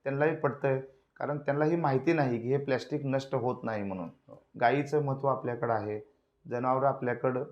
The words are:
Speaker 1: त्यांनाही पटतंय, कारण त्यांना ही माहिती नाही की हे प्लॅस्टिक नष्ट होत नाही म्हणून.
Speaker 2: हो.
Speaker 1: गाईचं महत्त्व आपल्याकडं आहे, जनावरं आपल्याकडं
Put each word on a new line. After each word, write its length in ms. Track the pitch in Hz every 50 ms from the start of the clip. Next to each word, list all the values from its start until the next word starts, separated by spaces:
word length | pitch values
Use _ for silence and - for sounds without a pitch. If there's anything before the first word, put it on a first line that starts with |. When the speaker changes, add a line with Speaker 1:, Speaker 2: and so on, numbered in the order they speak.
| _
Speaker 1:
त्यांनाही 320 | 135 139 139 147 160 156
पटतंय, 440 | 160 - 143 143 - - 139 131 131 135 - - _ _ _ _
कारण 220 | - - 131 147 143
त्यांना 260 | 147 143 139 143 151
ही 120 | 156 170
माहिती 360 | 170 160 143 131 131 135 165 170
नाही 300 | 156 139 127 120 113 113
की 60 | 123
हे 80 | 135
प्लॅस्टिक 440 | 143 139 135 131 120 - - 151 147 143
नष्ट 300 | 135 131 135 135 - -
होत 220 | 127 113 123 120 - -
नाही 200 | 113 110 104 101
म्हणून. 260 | 98 92 92 85 82 - _ _ -
Speaker 2:
हो. 140 | - - _ _ - -
Speaker 1:
गाईचं 440 | 120 117 131 143 143 143 156 151 143
महत्त्व 240 | 135 135 135 143 139
आपल्याकडं 440 | 127 131 - 123 120 113 120 117 113
आहे, 280 | 107 104 107 107 104 - - _ _ _ _ _ _ _ -
जनावरं 360 | 120 120 127 127 131 131 135
आपल्याकडं 580 | 139 131 - 131 123 120 - - 131 123 127 143 -